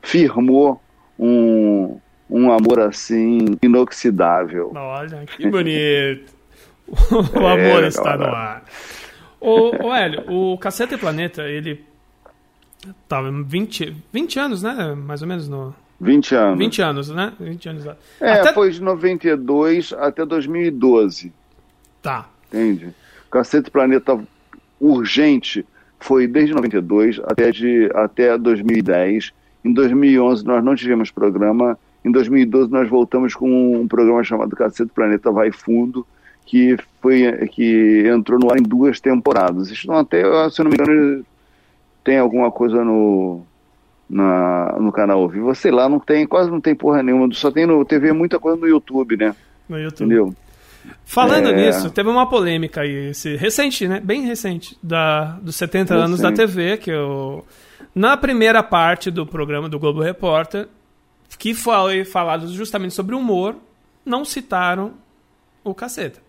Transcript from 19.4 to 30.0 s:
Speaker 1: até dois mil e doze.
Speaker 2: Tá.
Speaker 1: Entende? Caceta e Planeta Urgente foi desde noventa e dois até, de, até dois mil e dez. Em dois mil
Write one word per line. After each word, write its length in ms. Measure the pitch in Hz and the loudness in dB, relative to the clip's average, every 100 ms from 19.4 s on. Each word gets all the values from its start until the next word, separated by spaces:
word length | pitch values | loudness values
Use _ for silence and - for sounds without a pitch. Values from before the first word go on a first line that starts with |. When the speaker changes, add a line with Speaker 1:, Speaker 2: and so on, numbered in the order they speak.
| 127 143 156 170 165 | 0 0 2 0 -2
Speaker 1:
até 320 | 113 143 139 | -4 -4 -4
dois 220 | 160 165 139 | -4 -4 -4
mil 160 | 170 | -4
e 80 | 170 | -4
doze. 600 | 139 127 117 104 85 90 _ _ _ _ _ _ _ | 0 4 4 2 -2 -18 _ _ _ _ _ _ _
Speaker 2:
Tá. 260 | - 131 - _ _ | -10 -10 -12 _ _
Speaker 1:
Entende? 400 | 107 113 95 85 85 _ - _ | -2 -2 -2 -6 -20 _ -20 _
Caceta 380 | - 120 151 135 | -2 0 -2 0
e 20 | |
Planeta 480 | 143 131 131 - 127 107 _ _ - _ _ | 0 2 2 2 -2 -4 _ _ -20 _ _
Urgente 840 | 143 135 110 127 151 135 - 104 - _ _ _ | 2 2 0 2 4 2 0 -8 -10 _ _ _
foi 280 | - 135 123 | 0 2 2
desde 280 | 131 151 | 2 2
noventa 240 | 151 117 104 | 2 0 -2
e 20 | |
dois 400 | 87 101 110 104 | 0 2 2 0
até, 300 | - 110 120 | -4 0 2
de, 380 | 110 120 120 113 | 2 0 2 2
até 420 | - 107 - 123 117 | 2 -2 2 2 2
dois 240 | 120 113 | 2 0
mil 160 | 107 113 | 2 0
e 40 | |
dez. 500 | 95 90 92 107 - _ _ _ | 2 0 2 -2 -4 _ _ _
Em 100 | 120 | -2
dois 200 | 120 135 | 2 2
mil 180 | 131 | 4